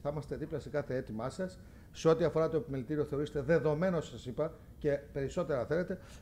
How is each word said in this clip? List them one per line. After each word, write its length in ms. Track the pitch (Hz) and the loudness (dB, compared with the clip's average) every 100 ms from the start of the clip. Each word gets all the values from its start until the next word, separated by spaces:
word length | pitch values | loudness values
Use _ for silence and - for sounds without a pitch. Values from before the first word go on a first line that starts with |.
θα 60 | 143 | -4
είμαστε 280 | 151 - 131 | -4 -4 -6
δίπλα 220 | 156 156 | -4 -6
σε 100 | - | -4
κάθε 280 | 147 139 127 | -4 -2 -2
αίτημά 340 | - 107 127 | -2 -4 -4
σας. 280 | - 185 - - - - | -4 -6 -6 -16 -18 -16
Σε 160 | - 160 | 2 6
ό,τι 160 | 165 | 6
αφορά 240 | 160 160 160 | 6 4 2
το 80 | 160 | 2
επιμελητήριο, 480 | - 135 117 151 | -2 -4 -2 -2
θεωρήστε 360 | 147 139 151 147 | 0 0 -2 -2
δεδομένο, 600 | 135 165 151 151 190 170 | 4 4 4 4 2 2
σας 260 | 147 117 127 | -2 -8 -6
είπα, 260 | 110 156 - - - | -2 -2 -4 -18 -2
και 200 | 147 143 - | 2 2 0
περισσότερα, 480 | 143 135 180 170 135 | -4 -2 0 0 2
αν 60 | 113 | 2
θέλετε. 320 | 160 180 185 - - | 2 0 -4 -8 -16